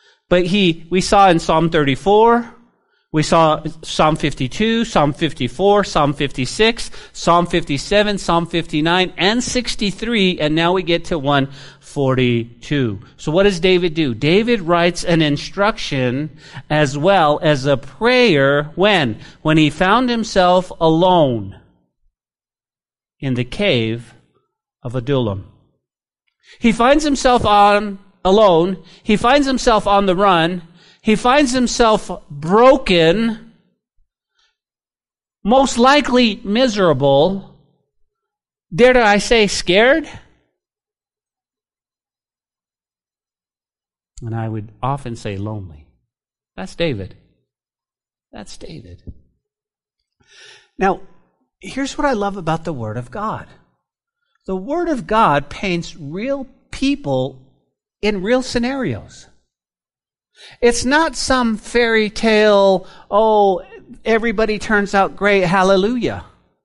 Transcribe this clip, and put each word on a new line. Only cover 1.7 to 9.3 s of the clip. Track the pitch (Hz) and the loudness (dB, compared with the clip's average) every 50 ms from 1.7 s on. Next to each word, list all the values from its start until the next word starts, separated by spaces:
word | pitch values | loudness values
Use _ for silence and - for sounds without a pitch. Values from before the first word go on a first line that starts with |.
| 165 160 147 139 131 - - 190 202 214 226 233 233 240 233 - - - _ _ _ _ _ _ _ _ _ _ - | 0 0 0 0 -2 -2 0 2 4 4 6 4 4 2 0 -4 -12 -20 _ _ _ _ _ _ _ _ _ _ -2
we | 156 151 | -2 0
saw | - 170 165 160 156 151 156 - 156 - - | 2 4 4 4 4 2 0 -4 -8 -12 -12
Psalm | - - - - 170 156 156 156 | -14 -8 -2 0 0 0 0 0
fifty-two, | - 147 - - 139 123 - - 214 226 226 226 233 | -2 -4 -4 -4 -6 -6 -4 -2 -2 0 0 -2 -2
Psalm | 226 - 175 147 143 143 | -2 0 0 0 0 -2
fifty-four, | - 170 147 - - 131 120 - - 190 202 202 208 196 | -2 -4 -6 -4 -4 -8 -6 -4 -2 0 2 2 2 0
Psalm | - - 165 147 139 147 | 0 0 0 0 0 0
fifty-six, | - 151 139 - - 127 - - - 214 226 233 - - - - - - - - | -2 -6 -6 -4 -6 -6 -6 -2 0 0 0 0 -2 -8 -10 -12 -16 -18 -20 -14
Psalm | - - - 170 175 175 | -6 0 2 2 2 2
fifty-seven, | 170 - 175 - - 147 139 - - 202 208 208 208 208 185 | 0 -2 -4 -4 -4 -6 -6 -4 0 0 0 0 0 -2 -4
Psalm | - - 170 170 170 | -2 -2 -2 -2 -2
fifty-nine, | 165 - 170 160 - - 151 151 165 175 185 185 175 - | -2 -4 -6 -6 -4 -4 -2 0 0 0 0 0 -2 -4
and | - 165 196 | -2 -2 -2